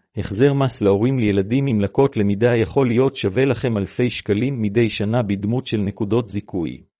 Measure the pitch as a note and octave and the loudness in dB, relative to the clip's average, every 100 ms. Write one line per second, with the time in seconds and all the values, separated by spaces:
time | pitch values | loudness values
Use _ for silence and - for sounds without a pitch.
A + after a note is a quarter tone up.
0 | _ A2 - G#2 C#3 C#3 C3+ - G2+ G2+ | _ -8 -6 2 2 4 -2 2 2 4
1 | A#2+ C3+ G#2 G2 G2 C3 C#3 G#2+ G2+ - | 2 0 2 0 0 0 0 0 0 2
2 | C#3 A2+ G2+ G2+ A#2+ A#2+ G#2 C#3 B2+ A#2+ | 0 2 0 2 2 2 2 0 2 2
3 | C3+ - G2 G2 C3+ A#2 C3 G#2+ F#2+ - | 2 0 -4 0 0 0 -2 -2 -4 -2
4 | B2 - - G2+ B2+ C3 G#2 A2 A2+ - | -4 -4 -2 0 0 -2 -2 2 0 0
5 | G#2 A#2+ G#2 G2 G2+ B2 - A2 G2 - | -2 -2 0 -2 -2 -4 -2 -4 -4 -4
6 | G#2 A2+ A#2 G2+ - F#2+ D2+ C2 - | -2 -2 -2 -8 -6 -6 -6 -8 -20